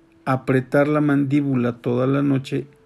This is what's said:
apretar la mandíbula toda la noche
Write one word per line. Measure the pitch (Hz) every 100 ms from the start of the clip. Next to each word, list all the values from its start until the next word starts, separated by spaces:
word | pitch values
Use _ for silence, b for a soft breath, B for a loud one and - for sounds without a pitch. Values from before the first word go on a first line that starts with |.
| _ _ -
apretar | 131 - 131 127 147 143
la | 151
mandíbula | 147 143 139 147 143 127 120 117
toda | 131 123 127
la | 139
noche | 143 135 135 139 - -